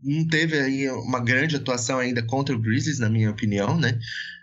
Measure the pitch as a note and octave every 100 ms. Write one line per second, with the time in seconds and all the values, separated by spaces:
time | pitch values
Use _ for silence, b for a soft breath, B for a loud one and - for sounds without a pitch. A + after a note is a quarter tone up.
0 | C3 D3+ D#3+ D3+ E3 D#3 C3+ C3+ C3+ B2
1 | A#2+ B2+ A#2 B2+ D#3 C#3+ A#2+ B2 A#2 C3
2 | B2 A#2+ A2+ B2+ C#3 B2 A2 A#2 A#2+ A#2+
3 | A2 A2+ A2 G#2+ G#2+ G2+ G2+ E3 A#2+ A#2
4 | B B B B